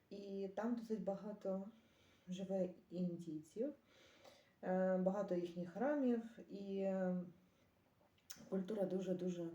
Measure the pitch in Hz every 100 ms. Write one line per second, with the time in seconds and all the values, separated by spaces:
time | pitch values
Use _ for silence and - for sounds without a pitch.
0 | - 202 202 196 190 202 233 233 - 208
1 | 180 190 208 202 190 190 196 - - -
2 | - - - 185 190 190 180 - - 170
3 | 180 170 165 156 - 208 285 - _ -
4 | - - - - - _ 185 185 185 185
5 | 185 202 190 180 175 180 175 196 269 294
6 | 254 233 - - - 190 196 196 190 190
7 | 185 180 175 - - _ _ _ _ _
8 | _ _ - - - 190 190 208 185 190
9 | 185 175 180 175 165